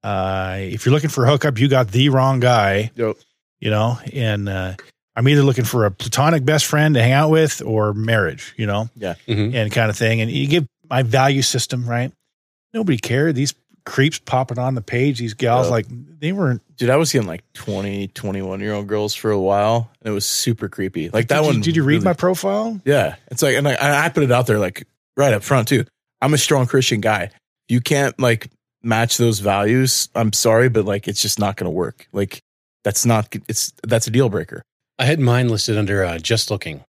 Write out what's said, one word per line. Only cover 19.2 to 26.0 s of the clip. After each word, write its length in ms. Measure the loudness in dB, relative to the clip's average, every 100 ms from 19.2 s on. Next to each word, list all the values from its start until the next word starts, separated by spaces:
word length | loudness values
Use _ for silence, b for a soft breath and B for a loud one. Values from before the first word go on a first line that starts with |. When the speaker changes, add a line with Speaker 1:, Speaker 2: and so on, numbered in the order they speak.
| -2
Speaker 2:
a 80 | 0
while. 500 | 2 2 2 0 -2 _
And 80 | -6
it 60 |
was 100 | -4
super 440 | -4 -2 -2 -2 -6
creepy. 400 | -6 -6 -4 -2
Like, 180 | -2 0
that 80 | 2
Speaker 1:
Did 80 | 2
you, 0 |
Speaker 2:
one 60 | 2
Speaker 1:
did 140 | 2 2
you 60 |
read 120 | 2
Speaker 2:
really 100 | 4
Speaker 1:
my 80 | 2
profile? 680 | 2 0 0 -2 -2 -4 -4
Speaker 2:
Yeah. 320 | 0 2 2 -4 _
It's 140 | -2
like, 140 | 0 2
and 100 | 0
I, 60 |
and 240 | 0 0 2
I 120 | 0
put 120 | 2
it 80 | 2
out 160 | 2 2
there, 120 | 0
like, 260 | 0 -6 -20 _ _ 0
right 160 | 2
up 100 | 2
front 240 | 2 0 2
too. 160 | 0 -2 _